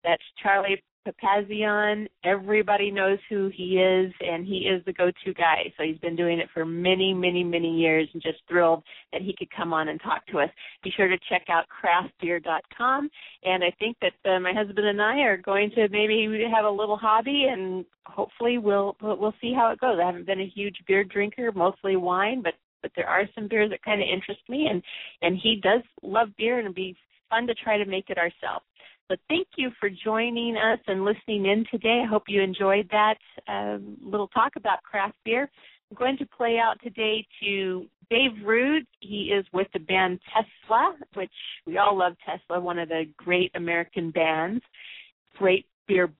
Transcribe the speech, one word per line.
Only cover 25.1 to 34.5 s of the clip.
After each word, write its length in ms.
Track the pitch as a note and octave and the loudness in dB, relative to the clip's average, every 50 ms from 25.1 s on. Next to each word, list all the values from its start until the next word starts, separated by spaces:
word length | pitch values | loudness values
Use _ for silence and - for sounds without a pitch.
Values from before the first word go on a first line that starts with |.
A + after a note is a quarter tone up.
| - _ | -10 _
and 160 | E3+ E3+ F#3 F#3 | -2 0 0 2
he 180 | - A3+ A3+ G3+ | 2 0 0 2
does 200 | F#3 F#3+ G#3 A#3+ A#3 _ _ - | 4 4 4 4 2 _ _ -14
love 280 | - - F#3+ A3 A#3 G#3 G3+ | -10 -2 0 0 0 0 -2
beer, 220 | - G#3+ A3+ B3 B3 | -4 -2 0 0 0
and 60 | A3 | -2
it'd 100 | G3 F3+ | -4 -6
be 200 | F3+ F#3+ F#3 F3+ _ _ _ _ _ _ _ | -6 -8 -8 -8 _ _ _ _ _ _ _
fun 180 | A3 A3+ A#3+ | -2 -2 0
to 60 | A#3+ A#3 | -2 -4
try 220 | - - A#3 G#3+ | -4 0 0 0
to 80 | G#3 G#3 | 0 0
make 240 | G3 F#3+ F#3+ - - | -2 -4 -6 -6 -6
it 80 | F#3+ | -2
ourselves. 460 | F3+ E3+ E3+ - _ - - - - _ _ _ _ - - - _ _ _ | -2 -2 -2 -4 _ -10 -8 -8 -8 _ _ _ _ -20 -20 -20 _ _ _
So 60 | F#3 - _ | -8 -8 _
thank 200 | _ D#4 F4 F#4+ _ - | _ -2 -2 -2 _ -6
you 120 | - C4+ B3+ A#3 - | -6 -6 -6 -4 -4
for 100 | - G3+ | -4 -4
joining 680 | F#3+ F3 - A3 A3 A3 A#3 A#3+ A#3 A#3 A#3 A#3 A3+ | -4 -4 -4 -2 0 0 0 -2 -2 -4 -4 -2 -2
us 240 | G#3+ A3 A3+ A3+ A#3 _ | 0 2 0 0 0 _
and 160 | - F#3+ F#3+ G3 | -4 -2 0 0
listening 420 | G#3 G#3+ - _ - G#3+ G3+ F#3+ | 0 -2 -2 _ -4 -2 0 2
in 200 | F#3+ G3+ A3 A3+ - | 2 2 2 0 -2
today. 340 | - G#3 - A3 A#3 A#3+ A#3+ | -4 -2 0 2 2 2 2
I 40 | A3+ | 2
hope 140 | G#3+ G#3 - | 0 0 0
you 140 | - G3+ G3+ | 2 2 2
enjoyed 480 | F#3+ F#3+ F#3 - G3+ F#3+ G3 G3+ G#3 F3+ | 2 2 0 0 2 2 4 2 2 2
that, 240 | G#3+ G#3 G#3+ G#3+ G#3+ - _ _ _ - _ | 2 4 4 4 2 0 _ _ _ -18 _
um, 500 | - G3+ G3 G#3 G#3 G#3 G3+ G3 G#3 G#3 - | -8 -6 -4 -4 -4 -6 -6 -8 -12 -16 -16
little 280 | - G3 G3 G#3 G3+ F#3+ | -10 -4 -2 -2 -2 0
talk 240 | - - A3+ C#4+ | 2 2 2 2